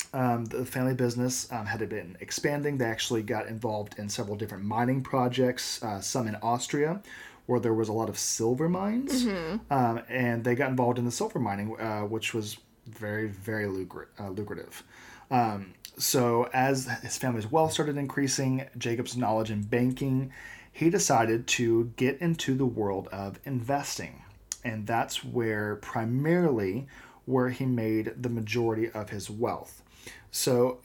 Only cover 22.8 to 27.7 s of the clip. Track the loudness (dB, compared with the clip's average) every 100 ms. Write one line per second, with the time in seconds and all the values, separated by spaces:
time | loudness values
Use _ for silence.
22.8 | 0 -2 -4 -6 -8 -8 -6 -4 0 -2
23.8 | -2 -6 -8 -12 -20 -20 -12 -8 -6 -4
24.8 | 0 0 0 -4 -4 0 0 0 0 -4
25.8 | -4 -2 0 2 4 4 4 4 0 -2
26.8 | -6 -14 -20 -14 0 2 2 0 0